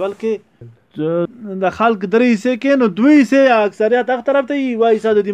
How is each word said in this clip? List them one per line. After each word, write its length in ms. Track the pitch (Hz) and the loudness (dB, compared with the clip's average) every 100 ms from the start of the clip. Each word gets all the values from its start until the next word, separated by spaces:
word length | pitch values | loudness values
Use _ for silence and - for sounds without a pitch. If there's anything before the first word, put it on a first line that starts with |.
بلکې 300 | 190 202 226 208 - _ 120 113 _ - 156 170 170 - 214 190 | -10 -6 -6 -6 -10 _ -20 -20 _ -8 -4 -4 -4 -8 -12 -4
د 140 | 185 - | -4 0
خلک 260 | 226 214 190 | -2 -2 -2
درې 140 | 220 247 220 | 0 2 0
حصې 180 | 247 247 | -2 -2
کې، 100 | 277 277 | 0 0
نو 80 | 226 | 0
دوه 240 | 175 262 302 | 2 4 4
حصې 200 | 240 277 269 233 208 | 4 4 4 2 0
اکثریت 360 | - 214 247 240 | -2 0 0 0
هغه 140 | 254 233 | -2 0
طرف 160 | 277 262 | -2 -2
ته 20 | |
وي، 140 | 285 262 | -4 -4
یوه 220 | 226 226 220 | 0 2 2
حصه 180 | 214 | 0
د 120 | 208 | 0
دې 60 | 202 | 0